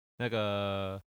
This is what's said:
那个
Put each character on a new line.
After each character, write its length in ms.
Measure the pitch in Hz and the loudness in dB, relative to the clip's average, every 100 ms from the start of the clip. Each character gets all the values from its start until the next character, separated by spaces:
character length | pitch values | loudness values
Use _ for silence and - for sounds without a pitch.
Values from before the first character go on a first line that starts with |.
| _ - | _ -4
那 100 | 120 | 0
个 760 | 113 104 101 101 98 95 98 | 2 2 2 0 0 -2 -4